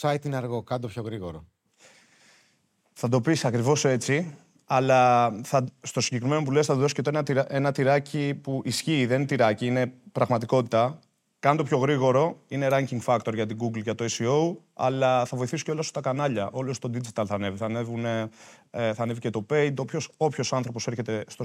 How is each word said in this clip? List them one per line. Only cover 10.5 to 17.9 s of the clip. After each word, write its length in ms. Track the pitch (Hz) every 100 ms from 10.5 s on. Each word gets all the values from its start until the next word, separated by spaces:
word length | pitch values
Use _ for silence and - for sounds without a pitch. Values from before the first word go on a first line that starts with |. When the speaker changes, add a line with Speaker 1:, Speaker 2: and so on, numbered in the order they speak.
| 131 120 113 123 160 _ _ _ _
Speaker 2:
Κάνε 180 | 135 156
το 60 |
πιο 160 | 143 143
γρήγορο, 600 | 135 143 131 127 165 - -
είναι 200 | 135 135
ranking 300 | 135 131 120
factor 300 | - 120 117
για 120 | 110 107
την 120 | 110
Google, 220 | 117 113
για 120 | 107
το 100 | 110
S 180 | 117 -
E 60 | 117
O, 280 | 147 170 175 _
αλλά 500 | - 127 131 131 127
θα 120 | 123 127
βοηθήσει 280 | 127 151
και 60 | -
όλα 120 | 156
σου 80 | 156
τα 100 | 160
κανάλια, 480 | 135 135 143 107 98
όλο 200 | 127 131
στο 180 | 127 127
digital 300 | 120 117 113 101
θα 80 |
ανέβει, 220 | 101 101 98
θα 80 |
ανέβουνε, 640 | 110 113 117